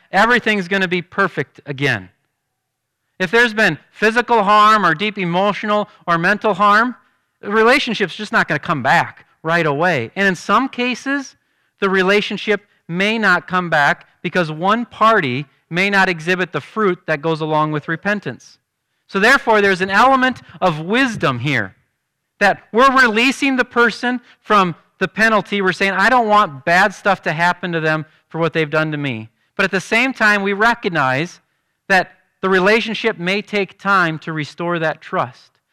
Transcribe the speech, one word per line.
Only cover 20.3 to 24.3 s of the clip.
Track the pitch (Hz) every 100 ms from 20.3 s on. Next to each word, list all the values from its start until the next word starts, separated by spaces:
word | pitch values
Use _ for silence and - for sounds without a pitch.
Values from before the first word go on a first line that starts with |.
| - - -
of | 185 156
wisdom | 165 233 262 214 160 120
here, | 139 131 98 - _ _ _ _ _ -
that | 202 165 _
we're | 214 269 262
releasing | 247 214 240 - 277 262
the | 247
person | 240 240 - 247 247 -